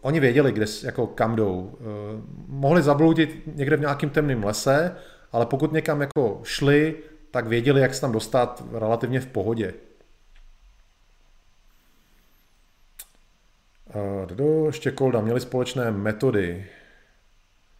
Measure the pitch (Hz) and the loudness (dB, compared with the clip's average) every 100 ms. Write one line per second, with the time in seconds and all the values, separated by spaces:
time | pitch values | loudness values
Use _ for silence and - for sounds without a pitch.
0 | 127 160 135 123 139 107 107 - 123 - | -2 2 4 6 4 2 -2 -4 -8 -4
1 | 113 - 113 113 104 90 95 - 113 104 | -4 0 0 2 0 -2 -6 -12 -12 -10
2 | 104 110 - - - 139 139 175 147 143 | -10 -12 -14 -16 -12 -2 2 4 4 6
3 | 160 160 151 - - 156 139 151 143 139 | 6 4 2 -2 -12 -6 0 2 2 -2
4 | 151 147 147 123 101 107 - 139 175 180 | 0 0 0 0 -2 -2 2 2 2 -4
5 | - - - 117 117 135 147 156 151 143 | -16 -20 -6 -2 0 0 0 0 0 -2
6 | 139 151 120 98 - - 143 147 156 156 | -2 0 0 -2 -8 0 4 6 4 -2
7 | - - - 127 113 117 120 139 131 135 | -14 -20 -8 -4 0 2 4 4 4 2
8 | 143 110 - 131 120 - 120 117 107 117 | -2 -2 0 0 0 -2 -12 -4 -2 0
9 | 120 131 131 110 98 113 98 - - _ | 0 -2 -2 -4 -2 -2 -4 -6 -18 _
10 | _ _ _ - - - - _ _ _ | _ _ _ -20 -20 -20 -20 _ _ _
11 | _ _ _ _ _ _ _ _ _ _ | _ _ _ _ _ _ _ _ _ _
12 | _ _ _ _ _ _ _ _ _ - | _ _ _ _ _ _ _ _ _ -20
13 | - _ _ _ _ _ _ _ - 104 | -20 _ _ _ _ _ _ _ -14 -8
14 | 101 98 92 92 143 156 151 110 135 131 | -6 -6 -6 -2 0 2 0 -2 -4 0
15 | 135 117 110 120 - 127 123 - 120 104 | 0 2 0 -2 -2 -4 -4 -2 -2 -2
16 | 101 107 135 110 90 87 95 - - _ | -4 0 0 2 0 -4 -12 -20 -20 _
17 | _ _ _ _ _ _ _ _ | _ _ _ _ _ _ _ _